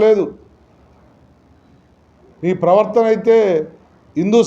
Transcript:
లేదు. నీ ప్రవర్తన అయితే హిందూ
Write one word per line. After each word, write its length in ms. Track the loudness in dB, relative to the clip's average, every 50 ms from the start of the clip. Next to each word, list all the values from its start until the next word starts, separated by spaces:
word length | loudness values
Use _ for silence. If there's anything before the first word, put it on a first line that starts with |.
| 2 2
లేదు. 180 | 2 0 -2 -6 -10 -16 _ _ _ _ _ _ _ _ _ _ _ _ _ _ _ _ _ _ _ _ _ _ _ _ _ _ _ _ _ _ _ _ _ _ _ _ _ _ _ _ -6
నీ 80 | -6 -4 -2 0
ప్రవర్తన 420 | 2 2 2 0 0 -2 -2 0 0 -2
అయితే 240 | -2 0 2 2 2 2 0 -2 -4 -4 -8 -14 _ _ _ _ _ _ _ _
హిందూ 240 | -6 -4 0 0 0 2